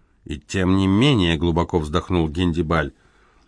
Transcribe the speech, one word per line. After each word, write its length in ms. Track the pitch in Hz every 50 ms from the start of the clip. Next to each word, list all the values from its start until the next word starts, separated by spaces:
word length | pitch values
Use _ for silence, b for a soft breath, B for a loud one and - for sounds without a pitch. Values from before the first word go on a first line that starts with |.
| _ _ _ _ -
И 140 | - 76 69
тем 380 | _ - - 98 92 90 95
не 100 | 98 95
менее, 520 | 95 98 104 127 147 139 107 90 85 82 71
глубоко 400 | 82 85 80 87 85 - - 85
вздохнул 500 | 78 73 76 87 - - 92 87 80 78
Гендибаль, 640 | 73 87 92 87 78 85 82 76 85 80 73 67 - _ _ _ _ _ _ _ _ _ _